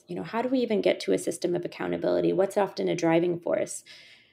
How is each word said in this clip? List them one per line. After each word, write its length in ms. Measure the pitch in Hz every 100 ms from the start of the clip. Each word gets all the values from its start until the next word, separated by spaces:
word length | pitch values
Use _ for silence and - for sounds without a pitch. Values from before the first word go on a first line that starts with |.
| -
you 80 | 180
know, 60 |
how 220 | 170 226
do 60 | 247
we 100 | 262
even 220 | 233 208
get 180 | - -
to 140 | -
a 40 | 185
system 380 | - - 175 175
of 100 | 170
accountability? 640 | - 180 170 180 175 170
What's 260 | 170 196 -
often 300 | 196 - 190
a 80 | 170
driving 440 | 165 165 175 170
force? 440 | 165 - - - - - - - _